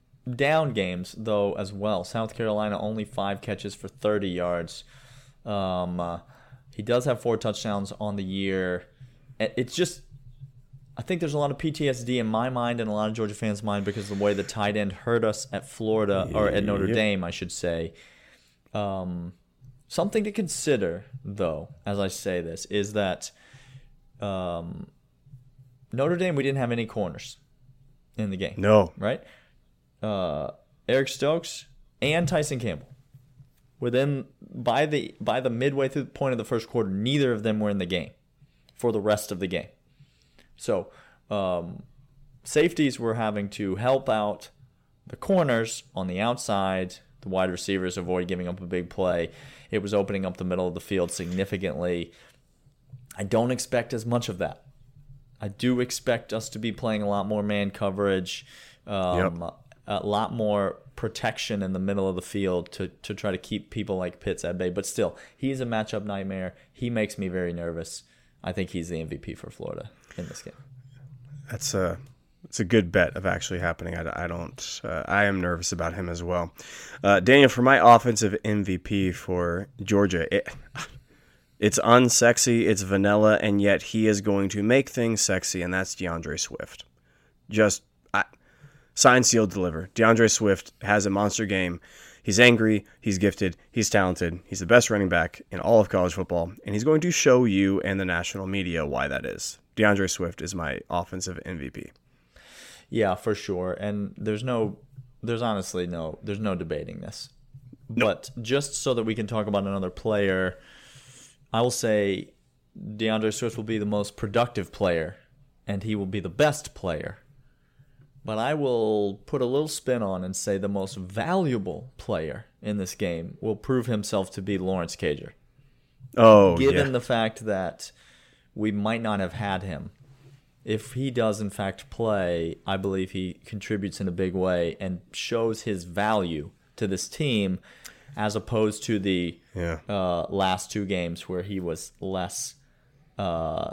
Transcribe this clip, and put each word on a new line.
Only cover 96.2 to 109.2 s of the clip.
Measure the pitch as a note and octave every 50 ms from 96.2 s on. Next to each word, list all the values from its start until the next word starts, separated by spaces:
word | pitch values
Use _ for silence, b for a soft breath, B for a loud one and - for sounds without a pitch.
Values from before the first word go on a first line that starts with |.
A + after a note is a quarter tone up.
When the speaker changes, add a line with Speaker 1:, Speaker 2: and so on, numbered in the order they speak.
| F2+ - F2 F2 E2+ F2+ G#2+ - -
Speaker 2:
and | G#2 G2+
he's | G#2 A#2
going | D3+ D#3 D#3 D3+
to | F3+
show | E3+ - - C#3 B2+ B2+ B2+
you | A2+ F#2+ F#2+ G2 G2 G2 F#2+ -
and | G2 G2 G2
the | F#2+
national | F#2 F2 E2+ E2+ - - G2+ F#2+ F#2+
media | G2 G2 F#2 F2+ E2+ E2 D#2
why | D2 C2+ B1+ C#2 C#2+
that | C2+ C2 -
is. | A#1 G1+ - - - - - _ _ _
DeAndre | - G#2+ G#2 G2+ G2 G2 F2+
Swift | - - F#2 E2+ F2 - -
is | F2+ G2
my | F2+ E2 C#2+ B1 - - -
offensive | - F2 F2 - - F#2 - F#2 F2+ - -
M | - F2+ D#2
V | C#2 B1+
P. | - - - - - _ _ B B B B B B B B B B B B B B B B B
Speaker 1:
Yeah, | - A2+ G#2+ G2 F2+
for | - - A2+ G#2
sure. | - - - F#2+ F2+ F#2 F#2 F2+
And | - G2+ G#2 G#2 G#2 G2+ - - -
there's | G2+ G#2+ G#2 G#2+ A#2+
no, | C3 B2 A#2 A2 G2+ F#2+ - - - - - - - - _ -
there's | A2+ A#2 A2+ A#2+
honestly | A#2 G#2+ G2 F#2 - - F#2 F2+
no, | F2 F2 E2 D#2+ D#2+ - - -
there's | G#2 G2+ G2+
no | G#2+ G#2 F#2
debating | F2 F2 D#2+ E2 D2 - - - -
this. | - - - - - - _ - - - - - - - - - - -
Speaker 2:
Nope. | A2+ A2+ A#2 G#2+ - - - - -
Speaker 1:
But | A#2+ A2+
just | A2 C3 C#3 C#3+ - -
so | - - C#3 B2+
that | A#2 A2
we | A2 A2
can | A2+